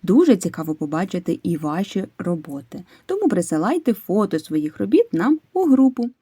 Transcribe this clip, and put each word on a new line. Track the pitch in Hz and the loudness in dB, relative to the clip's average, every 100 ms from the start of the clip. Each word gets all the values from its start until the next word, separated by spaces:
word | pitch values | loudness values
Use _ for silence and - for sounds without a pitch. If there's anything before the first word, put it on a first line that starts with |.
Дуже | - 220 339 208 | 4 4 6 4
цікаво | 175 175 160 | 2 -6 -6
побачити | 156 151 156 190 180 175 - | -6 -4 -4 -4 -6 -4 -4
і | - 165 | -4 -4
ваші | 151 156 202 196 185 _ | -4 -4 -4 -6 -8 _
роботи. | 175 170 151 139 - - 180 _ - | -6 -6 -6 -14 -12 -16 -18 _ -8
Тому | 392 392 | -2 0
присилайте | 190 175 156 180 339 311 | 0 0 -2 0 0 -2
фото | 214 - 196 202 160 | -4 -2 -2 0 -2
своїх | - 156 151 - | -2 -4 -4 -6
робіт | 196 302 466 | 2 2 2
нам | 320 214 311 _ | 0 0 0 _
у | 359 | -2
групу. | 359 262 262 254 240 - | 4 4 4 2 -6 -8